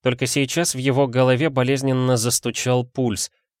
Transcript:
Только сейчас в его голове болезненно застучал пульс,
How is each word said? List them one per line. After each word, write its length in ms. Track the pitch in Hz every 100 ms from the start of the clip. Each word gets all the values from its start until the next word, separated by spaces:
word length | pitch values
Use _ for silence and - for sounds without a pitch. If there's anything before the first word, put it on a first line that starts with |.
Только 260 | 127 127 127
сейчас 480 | 143 135 - 170 131
в 20 |
его 300 | 135 131 135
голове 420 | 123 127 127 160
болезненно 680 | 131 127 135 135 127 127 123
застучал 680 | 117 - 120 117 127 123 123
пульс, 460 | - 123 98 - _ _ _